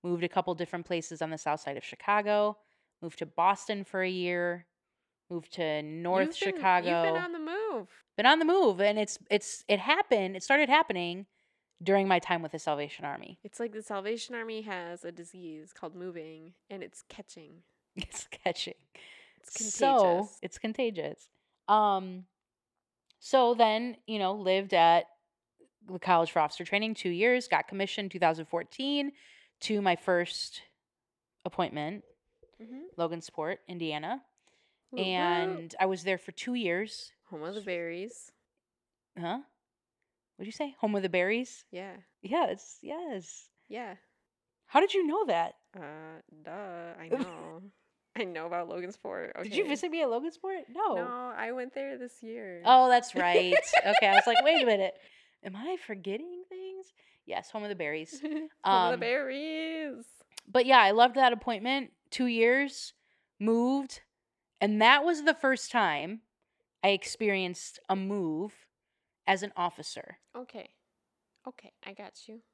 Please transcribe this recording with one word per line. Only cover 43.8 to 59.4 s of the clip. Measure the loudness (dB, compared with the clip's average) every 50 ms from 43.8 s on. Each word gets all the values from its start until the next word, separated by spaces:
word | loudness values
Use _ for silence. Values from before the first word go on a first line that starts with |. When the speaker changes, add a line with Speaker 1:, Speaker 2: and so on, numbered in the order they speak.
| -12 -12 -16 _ _ _ _ _ _ _ _ _ _ _ _ _ _
Speaker 1:
How | _ 4 4
did | 4 6 2
you | 0 0
know | 2 0 0 0
that? | 0 0 0 0 -2 -6 _ _ _ _
Speaker 2:
Uh, | -16 -14 -14 -14 -14 -16 -18 -18 -20 _ _ -20 -20 -16
duh. | -14 -14 -12 -12 -12 -12 -14 -14 -16 -16 -18
I | -6 -6
Speaker 1:
<laughs> |
Speaker 2:
know. | -4 -4 -4 -8 -10 -14 -16 -16 -16 -18 -20 -20 _ _ _ _ _ _ _ _ _ -8
I | -8
know | -6 -6 -8 -8
about | -6 -6 -6 -6 -6
Logansport. | -8 -10 -10 -10 -14 _ _ -10 -8 -8 -10 -10 -10 -10 -10
Speaker 1:
Did | -4 -2
you | -2
Speaker 2:
Okay. | -2 -2
Speaker 1:
visit | -2 -4 -4 -6
me | -4 -2
at | -2 -2
Logansport? | -2 -2 -4 -6 -10 -10 -10 -8 -8 -8 -10 -12 -6
No. | -4 -2 -2 0
Speaker 2:
No, | -2 -4 -6 -8 -8 -10 -10 -8
I | -8 -8 -6
went | -6 -8 -8 -8 -8
there | -10 -8 -8 -10
this | -10 -12 -14 -16 -16
year. | -16 -14 -12 -12 -12 -12 -14 0 8
Speaker 1:
Oh, | 10 10 10 10 10
that's | 8 6 4 2 -2
right. | 0 2 4 4 4 4 6 4 4 4 6
Speaker 2:
<laughs> | 4 4 4
Speaker 1:
Okay, | 6 4 6 6 8
I | 8
was | 8 8
like, | 8 4 6 6
"Wait | 6 6 6
a | 6
minute. | 4 4 4 2 -2 -4 -8 -20 -20 -20 -20 _ _ _ _ -16
Am | -14 -12
I | -10 -6 -6 -8 -8 -8
forgetting | -12 -12 -8 -6 -6 -6 -6 -8 -10 -14 -16 -16 _
things?" | -14 -14 -12 -12 -14 -14 -16 -20 _ _ _ _ _ _ _
Yes, | -8 -8 -8 -8 -8
home | -10 -10
of | -8 -8
the | -6
berries. | -6 -6 -6 -6 -6 -8 -12 -14 -10
Speaker 2:
<laughs> |
Home | -8 -6 -6
of | -6 -8 -10 _ _ 0
the | 2 4 4 4 2 0
Speaker 1:
Um, | -2
Speaker 2:
berries. | -2 -2 -2 -2 -2 -4 -6 -8